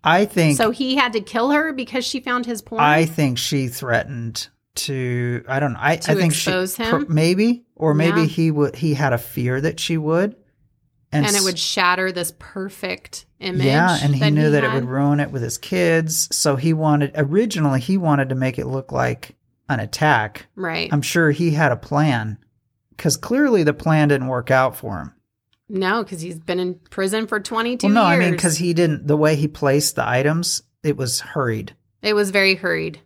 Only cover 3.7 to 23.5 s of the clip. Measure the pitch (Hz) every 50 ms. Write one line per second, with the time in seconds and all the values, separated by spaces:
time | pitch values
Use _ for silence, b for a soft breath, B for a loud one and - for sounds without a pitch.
3.7 | 123 - 139 123 117 117 - 113 135 120 117 113 107 - - - _ _ _ _
4.7 | _ - - - 139 131 127 123 120 123 120 120 123 120 - - 131 139 143 135
5.7 | 113 - 120 147 165 160 - - 156 196 180 165 151 - - 196 185 185 185 185
6.7 | - - 226 226 240 277 294 - 156 151 160 170 180 185 220 240 240 240 _ _
7.7 | _ - 156 160 147 151 160 170 - 175 165 151 - - 165 160 151 147 147 -
8.7 | - - 147 160 147 127 147 135 120 117 - - - - 123 120 127 135 143 160
9.7 | 156 - - - 165 160 151 151 160 170 190 214 226 _ _ _ _ _ _ _
10.7 | _ _ _ _ _ _ _ _ - 151 - 214 202 202 190 190 180 165 - -
11.7 | - 202 180 180 180 185 185 190 175 175 175 175 - _ - - - 196 190 196
12.7 | - - - 185 180 - _ - - - - _ _ _ - 185 180 - 131 135
13.7 | 135 151 175 185 170 147 143 143 143 131 147 147 147 151 156 151 147 143 139 127
14.7 | 123 135 123 127 127 139 143 143 147 143 147 - 135 131 117 117 - - - -
15.7 | 190 180 175 165 165 165 160 156 165 - - - - - - 156 139 127 135 165
16.7 | 160 156 156 156 147 147 143 139 - 151 147 139 156 202 240 226 - 175 156 143
17.7 | 135 131 120 - 190 196 175 156 147 139 135 131 131 131 131 131 127 - 127 127
18.7 | 131 135 135 - 139 127 127 123 123 - - - - _ _ _ _ _ _ -
19.7 | 139 117 107 104 - - 156 151 139 113 107 104 - - - _ _ - 185 170
20.7 | 165 165 170 - 160 147 127 - - 175 165 151 147 160 175 165 151 151 160 139
21.7 | 120 107 - - 143 143 156 156 127 117 110 107 101 - _ _ _ _ _ _
22.7 | _ _ _ _ _ - - 160 - - - - 233 269 294 269